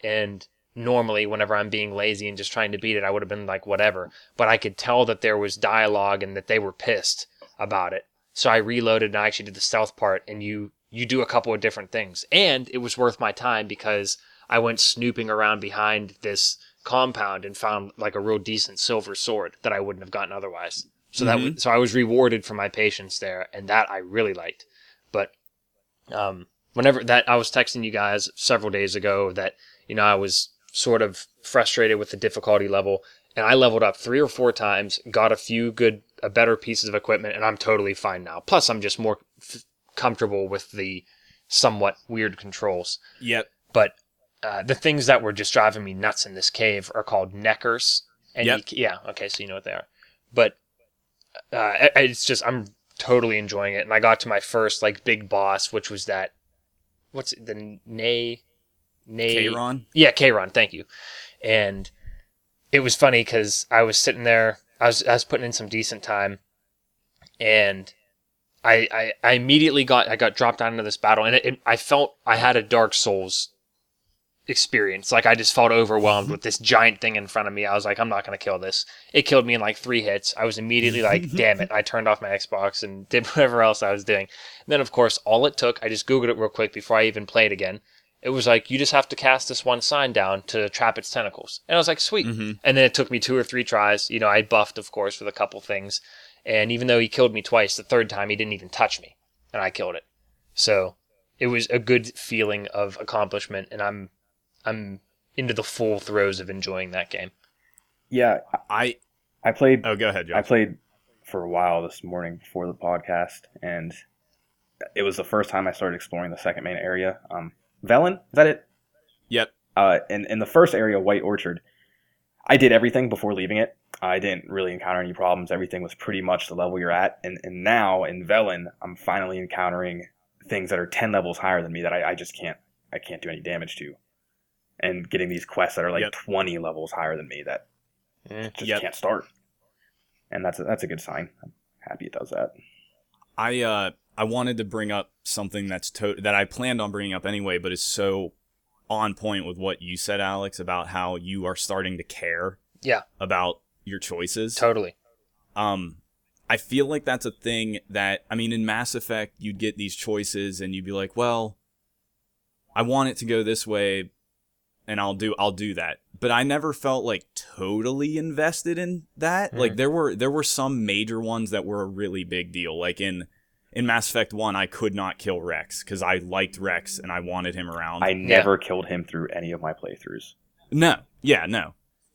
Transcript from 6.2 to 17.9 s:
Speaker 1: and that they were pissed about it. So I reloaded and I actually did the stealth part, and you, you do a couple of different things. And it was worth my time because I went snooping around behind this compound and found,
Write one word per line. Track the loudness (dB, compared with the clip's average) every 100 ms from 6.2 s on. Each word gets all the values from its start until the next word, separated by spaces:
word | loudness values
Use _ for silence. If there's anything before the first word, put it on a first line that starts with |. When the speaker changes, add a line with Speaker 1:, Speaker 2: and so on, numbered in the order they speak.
Speaker 1:
and | -2 -8
that | -2
they | 0
were | 0
pissed | -4 -2 -2 -2 -6 -10 _ -20 -10
about | -4 -2 -2
it. | -6 -10 _ _
So | 0 4
I | 4
reloaded | 4 0 2 2 2
and | 0
I | 0
actually | -2 -8
did |
the | -6
stealth | -2 0 0 0
part, | 0 0 -4
and | -10
you, | -8 -8 -10 _ _
you | -10 -2
do | 0
a | 2
couple | 0 0
of | 0
different | -2 -4 -6
things. | -6 -6 -10 2
And | 4 4 2 -2
it | -6
was | -6 0
worth | 0 2
my | -2
time | -2 -2 -2 -4
because | -6 -2 -2 -2 -8 _ _ 0
I | 2
went | 2 2
snooping | 0 2 -2 -2 -2
around | 2 2 2
behind | -4 -2 0 0 -4 -8
this | -4 0 0 -2 -12 _
compound | -2 2 2 0 -6 -6
and | -10 -6
found, | -4 -4 -6